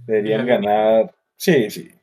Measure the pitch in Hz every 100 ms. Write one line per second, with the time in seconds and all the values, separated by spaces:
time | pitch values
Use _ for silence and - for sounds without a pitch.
0 | - 107 104 110 120 117 101 104 110 113
1 | 107 - _ - - 156 104 - - _